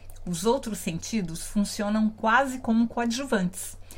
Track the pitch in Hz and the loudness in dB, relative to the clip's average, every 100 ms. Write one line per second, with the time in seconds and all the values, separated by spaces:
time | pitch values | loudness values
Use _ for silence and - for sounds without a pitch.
0 | - - - 170 208 262 233 202 - 165 | -14 -10 -6 0 2 2 0 -4 -4 -4
1 | - 226 170 165 - 208 196 - 208 214 | -2 -2 -2 -6 -2 0 0 0 0 2
2 | 214 - 220 240 277 254 - 226 233 - | 2 2 4 6 4 0 2 2 2 0
3 | 240 233 277 214 180 - - - - | -2 -2 0 2 0 -2 -10 -14 -16